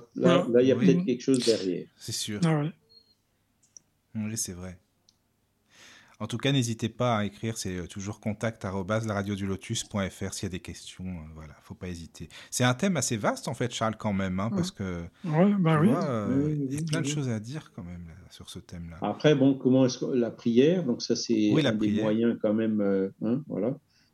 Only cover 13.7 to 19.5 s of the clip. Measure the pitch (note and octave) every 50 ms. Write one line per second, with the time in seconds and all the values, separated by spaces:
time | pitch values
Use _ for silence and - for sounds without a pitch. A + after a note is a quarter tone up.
13.7 | - - A2+ A2 G#2+ - - A2 G2+ F#2+ G2 F#2+ F#2 F#2+ G2 A#2 G#2+ F#2+ F2 F2+
14.7 | - - G2+ F#2 F2 E2+ E2+ - - _ - F3 D3+ D#3 F#3 G#3 G3+ G3+ F3 D#3+
15.7 | D#3+ D3+ D#3 G#3+ B3+ - - C#3+ B2 A2 G#2 G#2+ B2+ C#3 C#3+ D3+ D3+ D3 C#3 C3
16.7 | C3+ D3 E3 D#3+ D3+ E3 D#3 C#3 D3 D3+ C#3 B2+ A2+ G#2+ G#2 A#2 C#3 D#3 - -
17.7 | _ - F#2 E2+ F2 F2 F2 E2 F2+ F2+ F2 D#2+ - - F2 - - F#2 - -
18.7 | - F2 E2+ E2+ E2 D#2+ G#2 G#2 G#2 - - D3+ D3+ C3+ C3+ C#3